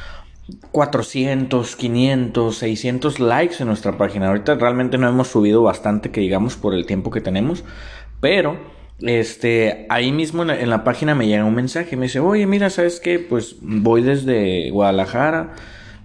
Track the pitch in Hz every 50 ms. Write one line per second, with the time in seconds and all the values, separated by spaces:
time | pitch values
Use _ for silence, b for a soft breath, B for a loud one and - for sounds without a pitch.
0 | B B B B B B B B - - - - - - - 151 147 143 - 127
1 | 110 - - 139 131 135 135 131 131 127 131 123 117 - - - 120 120 117 120
2 | 127 135 135 123 123 113 - 123 117 113 107 - - 113 110 107 - 127 123 127
3 | - 151 - - 127 117 117 135 170 175 170 - 139 117 107 104 - 101 95 -
4 | 101 98 - 104 95 95 98 104 107 - 151 120 120 120 123 123 127 123 127 127
5 | 127 120 123 127 127 - - 123 104 104 104 113 117 104 92 - - 107 104 107
6 | - - - 113 101 92 95 95 104 127 131 - - 104 95 92 85 - 98 95
7 | 92 113 - 113 - 95 92 95 110 143 175 - - B B B B B B B
8 | B B B - - 139 185 202 165 147 151 147 - B B B B B B -
9 | - 117 120 117 113 113 - - - 117 117 113 110 107 104 - - - 117 120
10 | 123 131 139 151 160 151 160 170 170 165 147 - 123 120 117 110 - 123 120 -
11 | 151 151 151 139 117 107 107 104 107 107 110 120 127 127 - 165 170 170 - 127
12 | 127 123 - 131 147 180 208 214 208 190 196 202 202 190 185 - 175 175 175 175
13 | - 175 175 170 170 - 127 117 107 - - - - - 107 107 101 113 117 117
14 | 120 131 139 139 135 131 127 110 104 95 92 90 78 62 80 101 101 98 95 95
15 | 95 95 101 120 139 156 160 165 160 160 B B B B B B B B B B
16 | B